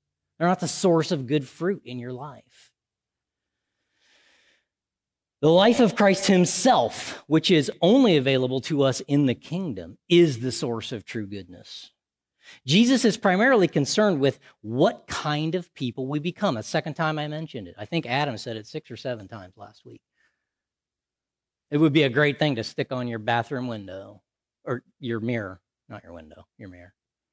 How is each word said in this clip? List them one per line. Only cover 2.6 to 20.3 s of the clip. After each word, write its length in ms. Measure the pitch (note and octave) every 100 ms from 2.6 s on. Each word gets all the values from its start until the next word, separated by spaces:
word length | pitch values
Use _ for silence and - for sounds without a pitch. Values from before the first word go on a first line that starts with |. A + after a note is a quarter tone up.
| _ _ _ _ _ _ _ _ _ _ _ _ _ _ _ _ _ _ _ _ _ _ _ _ _ _ _ _
The 120 | D3+
life 280 | F3 A3 A#3+
of 160 | G#3+ -
Christ 300 | G3+ F#3 -
himself, 1000 | F#3 F3 - C4 F3+ A2+ - - - -
which 240 | D#3 -
is 200 | D#3+ C3+ -
only 380 | E3+ C4+ A#3+ D3+
available 420 | C3 C3+ B2+ C3+
to 200 | - C#3+
us 200 | C3+ B2
in 260 | - C#3+ C3+
the 80 | A2+
kingdom, 640 | - F3 F3+ F#2 E2+ - -
is 300 | E3+ E3 A#2
the 120 | B2+
source 400 | - C3 A2+ -
of 140 | A2+ -
true 220 | A#2 G2
goodness. 640 | G2+ F2+ F#2+ - - - _ _ _ _ _ - - B2+
Jesus 400 | F#3 A#3+ B3+ A3+
is 120 | -
primarily 500 | G3 F3+ B3+ A#3+ F3
concerned 520 | D#3+ C3+ - G#3+ D3+
with 200 | C3+ - _ _
what 440 | G#2+ B2 E3 - -
kind 460 | - D3+ D3 D#3+
of 180 | F3 E3+ -
people 320 | B2+ C3+ C3
we 100 | D3+
become. 400 | E3 - G3+ A2+
A 60 |
second 320 | - D#3+ D#3 D3
time 240 | D#3 D#3
I 80 | D3+
mentioned 400 | D3+ D#3+ A#2+ F2
it. 80 | -
I 80 | G#2+
think 220 | E3+ A#2
Adam 300 | C3 D3 A2
said 200 | B2 A2
it 80 | G#2
six 240 | D3+ -
or 80 | A2+
seven 300 | C3 A#2 F#2+
times 300 | A2 F#2 G#2+
last 280 | G2+ _ A#2+
week. 160 | A#2 _ _ _